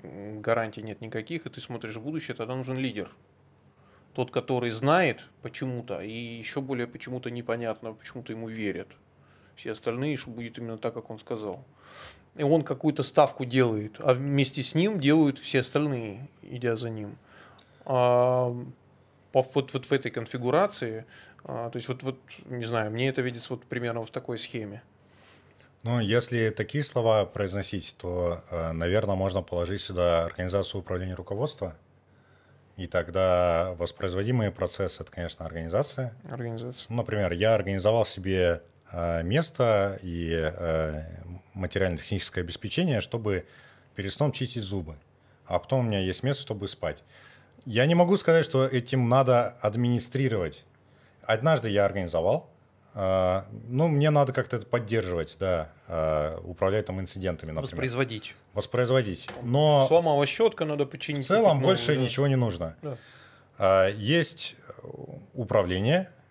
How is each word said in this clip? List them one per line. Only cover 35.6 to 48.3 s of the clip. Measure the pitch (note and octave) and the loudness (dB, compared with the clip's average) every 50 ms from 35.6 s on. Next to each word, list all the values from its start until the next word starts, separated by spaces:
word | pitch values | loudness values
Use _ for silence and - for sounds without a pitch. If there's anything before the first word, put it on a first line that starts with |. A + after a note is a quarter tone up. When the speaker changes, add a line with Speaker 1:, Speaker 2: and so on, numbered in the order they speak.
| D#2+ E2 F2 A#2 D3 - - C3+ B2+ A#2 A2 - - D3+ | -6 -2 0 0 0 -2 -4 -8 -8 -8 -10 -14 -14 -12
Speaker 1:
Организация. | B2 A#2+ A#2+ A#2 A2+ A2+ A#2+ B2 B2 - - - | -10 -10 -8 -8 -8 -10 -10 -12 -12 -12 -10 -4
Speaker 2:
Ну, | A2+ | -4
например, | A#2+ G#2+ - G#2+ G#2 G2 F2 F2 | -4 -2 -2 -2 0 0 0 0
я | F2 G#2 A2 A2+ | 2 4 4 4
организовал | G#2+ F#2+ G2 G2 F#2+ F2+ G#2+ A2+ A#2 G#2 | 4 2 0 -2 2 2 4 4 4 2
себе, | - - F#2+ F2+ F#2+ F#2+ F#2 F2+ F2 E2+ E2+ - - _ _ _ - | 0 -2 -4 -4 0 2 4 4 4 2 0 -4 -12 _ _ _ -10
э, | - E2+ E2+ E2+ E2+ E2 E2 | -6 -4 -2 -2 0 -2 0
место | F2 A2 D#3 D#3+ - - - B2 A2+ G#2+ G2+ G2 G2+ F#2+ - F#2+ | 0 2 0 0 0 0 2 4 4 4 4 2 0 -2 -6 -8
и, | F2+ E2+ E2+ E2+ E2 E2 | -8 -6 -4 -2 0 0
э, | E2 D#2 D#2 E2+ F2+ F2 E2 D#2+ D#2+ D#2+ D#2 D2+ D2+ D#2 E2 E2+ E2+ F2 F2 F2 F#2 - _ - | 0 0 -2 -2 -4 -2 0 0 0 0 -2 -4 -6 -8 -10 -14 -14 -14 -14 -14 -16 -16 _ -8
материально-техническое | G2 F#2 F2 - F#2+ F#2+ F#2 E2+ D2+ - - G2+ F#2 - - - F#2+ | -6 -4 -2 0 0 0 0 0 -4 -4 -4 -4 -4 -4 -4 -6 -6
обеспечение, | E2+ F2 F2+ - - G2 - D#3+ F#3 E3+ B2+ G#2 | -6 -6 -6 -8 -8 -6 -2 -2 0 0 0 0
чтобы | - - - A#2 A2 G#2+ F#2+ F2 - - - - - - - - _ _ _ | -2 -2 -6 -4 -2 -2 -2 -2 -4 -8 -16 -20 -20 -20 -20 -20 _ _ _
перед | - F#2+ G2 - | -8 -6 -4 -2
сном | - D3 D3+ | 0 0 0
чистить | - - C3 A#2 - B2 G2+ | 0 -2 -6 -6 -6 -6 -6
зубы. | F#2 G2+ F#2+ D#2 D#2 D#2 D2+ - _ _ _ _ _ _ _ _ | -4 -6 -6 -6 -8 -12 -16 -20 _ _ _ _ _ _ _ _
А | - F#2 F2 | 6 6 6
потом | - - C3+ C3 | 6 4 2 2
у | A#2+ | 4
меня | A2+ G#2 G2 | 4 2 2
есть | F#2 F#2 F2 - - | 2 2 0 0 0
место, | C3+ C#3 - - | 0 0 0 -2
чтобы | - G#2 F#2+ G2+ | -6 -4 -4 -4
спать. | F#2+ - - F2+ D#2+ D2 - - _ - - - - - - - _ _ - - | -6 -4 -4 -4 -4 -4 -6 -10 _ -20 -20 -20 -20 -20 -20 -20 _ _ -14 -8
Я | B2+ G#2 A#2 C3 | 0 2 4 4
не | D#3 E3+ | 6 6
могу | F3 F3 F3 G3+ | 6 6 6 4
сказать, | - - E3 | 4 6 6